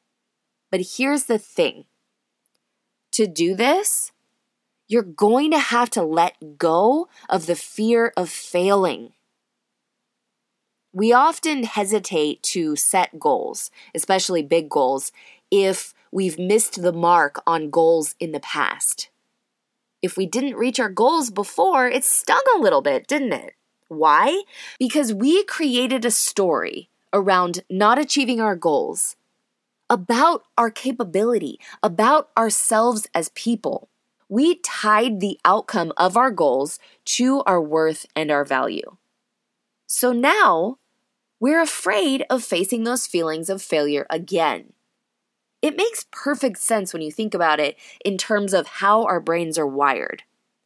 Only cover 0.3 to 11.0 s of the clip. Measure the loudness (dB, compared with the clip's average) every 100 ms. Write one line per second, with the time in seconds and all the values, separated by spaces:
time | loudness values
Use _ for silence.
0.3 | _ _ _ _ -6 -6 -4 -2 -2 -2
1.3 | -4 -4 -2 -2 -4 -18 _ _ _ _
2.3 | _ _ _ _ _ _ _ _ -2 -2
3.3 | 0 -2 0 2 2 0 -2 -4 _ _
4.3 | _ _ _ _ _ -4 -2 -2 0 2
5.3 | 4 4 2 2 0 0 0 0 2 0
6.3 | -2 -16 -2 2 4 4 2 -2 _ -4
7.3 | -2 -2 -4 -6 -4 0 2 2 -2 -6
8.3 | -6 -4 -2 2 2 2 -2 -10 _ _
9.3 | _ _ _ _ _ _ _ _ _ _
10.3 | _ _ _ _ _ _ 0